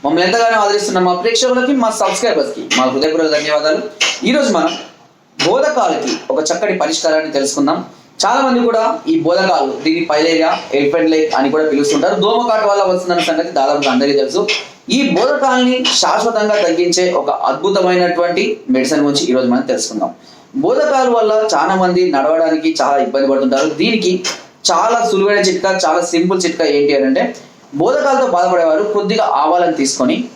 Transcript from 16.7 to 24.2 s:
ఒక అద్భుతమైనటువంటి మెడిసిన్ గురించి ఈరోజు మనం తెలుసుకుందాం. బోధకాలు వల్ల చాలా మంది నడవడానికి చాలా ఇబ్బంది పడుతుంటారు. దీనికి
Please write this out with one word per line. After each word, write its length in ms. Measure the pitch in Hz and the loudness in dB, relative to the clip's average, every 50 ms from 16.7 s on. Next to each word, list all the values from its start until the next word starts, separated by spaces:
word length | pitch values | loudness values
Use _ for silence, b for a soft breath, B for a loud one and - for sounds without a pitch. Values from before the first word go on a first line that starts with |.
| 165 170 175 175 170 180 180 180 | 2 0 0 0 2 0 0 0
ఒక 180 | - - - - | 0 0 -2 -2
అద్భుతమైనటువంటి 1300 | - - - 120 139 - - 202 196 196 180 180 180 180 180 175 175 170 175 175 175 180 214 - - - - - | -4 -2 -2 -2 -2 0 -2 0 0 2 2 2 2 2 0 0 0 0 0 0 0 -2 -2 -2 -4 -6 -2 0
మెడిసిన్ 300 | 127 131 123 - 151 147 | 0 0 2 0 0 2
గురించి 260 | 147 143 139 139 - | 2 2 0 0 0
ఈరోజు 200 | - 123 131 123 | 0 0 0 2
మనం 160 | 120 123 127 | 2 0 0
తెలుసుకుందాం. 520 | - - 127 - - - 113 104 95 - - B B B B B B B - | 0 -2 -2 -4 -4 -6 -4 -4 -6 -6 -6 B B B B B B B -6
బోధకాలు 540 | 269 302 381 508 - 302 302 285 262 254 247 | -2 0 0 2 2 0 0 2 2 2 2
వల్ల 380 | 233 233 220 214 214 220 220 214 170 | 2 2 2 2 2 0 0 0 0
చాలా 200 | 143 156 180 190 | 0 0 0 0
మంది 380 | 190 185 180 175 180 180 170 | 0 2 2 2 2 0 2
నడవడానికి 640 | 147 139 139 151 160 165 165 160 160 156 156 160 160 - | 0 0 0 2 2 2 2 0 0 0 0 -2 0 0
చాలా 160 | 135 135 143 139 | 0 0 2 0
ఇబ్బంది 300 | 139 120 131 135 139 135 | 0 0 0 0 0 2
పడుతుంటారు. 400 | 135 135 139 127 127 135 151 156 | 0 0 2 0 0 0 0 -2
దీనికి 560 | 151 139 185 233 226 185 180 185 185 180 | -2 -2 -2 0 0 0 0 0 -2 -2